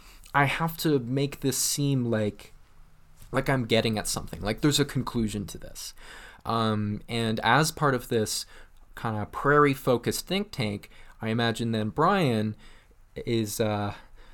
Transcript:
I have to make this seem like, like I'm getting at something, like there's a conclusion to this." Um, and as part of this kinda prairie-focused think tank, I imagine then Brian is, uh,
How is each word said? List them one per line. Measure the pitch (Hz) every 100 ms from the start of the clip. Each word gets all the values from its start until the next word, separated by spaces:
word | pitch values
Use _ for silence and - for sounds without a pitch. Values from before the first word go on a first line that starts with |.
| - - -
I | 143 139
have | - 165 160
to | 165 143
make | 117 135 139 -
this | 139 123
seem | - - 143 135 120
like, | 110 104 - - - - - - - - - -
like | 131 135
I'm | 135 113
getting | 113 113 107
at | -
something, | - - -
like | 98 113
there's | 151 143
a | 139
conclusion | 135 - 123 110 104 -
to | -
this." | - - - - - - - - -
Um, | 113 113 107 104 104 -
and | 117 113 113
as | 110 127 156
part | - 147 127
of | -
this | 117 107 - - - - - - -
kinda | 117 107 104
prairie-focused | - 139 147 147 139 - 120 117 101 -
think | 190 208
tank, | - 107 101 - - - -
I | 110
imagine | 113 117 113 117
then | 113 107
Brian | - 165 196 151 113 107 107 - - - - - -
is, | - 117 107 -
uh, | 107 104 104 - - - -